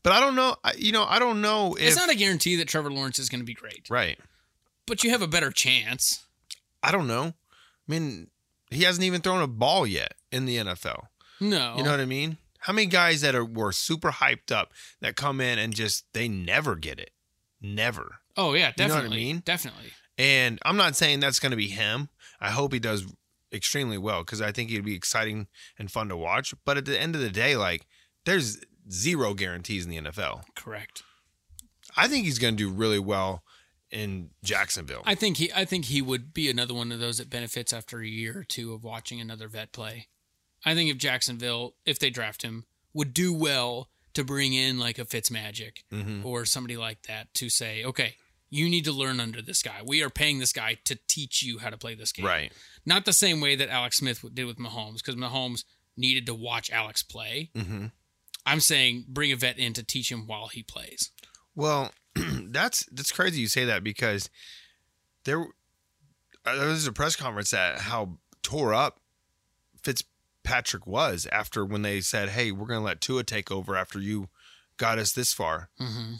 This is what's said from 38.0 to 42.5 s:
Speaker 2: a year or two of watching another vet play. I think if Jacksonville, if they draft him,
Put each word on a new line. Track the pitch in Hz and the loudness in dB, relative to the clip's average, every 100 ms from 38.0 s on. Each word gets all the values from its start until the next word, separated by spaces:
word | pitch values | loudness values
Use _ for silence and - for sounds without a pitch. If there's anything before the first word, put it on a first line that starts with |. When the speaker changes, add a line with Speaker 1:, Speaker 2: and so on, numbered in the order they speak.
Speaker 2:
a | 110 | -6
year | 110 113 196 | -4 -6 -8
or | |
two | - - 113 | -8 -8 -6
of | 110 | -10
watching | 113 113 - 120 | -10 -10 -10 -10
another | 113 113 110 | -10 -12 -12
vet | 110 107 | -12 -12
play. | - 107 113 - _ _ _ _ _ 156 | -10 -10 -12 -18 _ _ _ _ _ 0
I | 165 | 2
think | 160 | 2
if | 131 | 0
Jacksonville, | 139 127 - 120 120 117 120 _ - | 0 0 -2 -2 -4 -4 -6 _ -4
if | 139 | 0
they | 139 | 0
draft | 123 110 - | 0 -6 -6
him, | 117 | -10